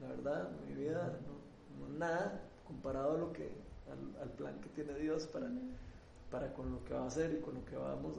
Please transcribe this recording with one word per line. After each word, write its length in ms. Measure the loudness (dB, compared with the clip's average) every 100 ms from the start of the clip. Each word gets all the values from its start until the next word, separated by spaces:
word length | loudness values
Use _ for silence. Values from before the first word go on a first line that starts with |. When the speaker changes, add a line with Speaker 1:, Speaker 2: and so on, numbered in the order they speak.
Speaker 1:
la 60 | -6
verdad, 400 | -2 2 2 0 -2 -4
mi 60 |
vida 460 | 0 2 2 2 0 -4
no, 540 | -6 -10 -16 -12 -8 -4
no 60 |
es 60 | 0
nada 420 | 4 4 4 0 -6 -12 -8
comparado 480 | -4 0 4 6 6
a 20 |
lo 140 | 4
que, 180 | 0 -4 -4 -8 -10 -8
al, 320 | -6 -6 -4
al 80 | -4
plan 280 | -2 -4 -4
que 80 | -4
tiene 240 | -2 -2 2
Dios 320 | 4 4 2
para, 180 | 0 0
Speaker 2:
Ujú. 160 | 0 0 -4 -6 -10 -14 -12 -4
Speaker 1:
para 220 | 0 0
con 180 | 0 0
lo 120 | 0
que 100 | 0 2
va 80 |
a 40 | 4
hacer 240 | 4 4
y 60 | 4
con 120 | 2 -2
lo 100 | -2
que 100 | 0
vamos, 400 | 2 2 0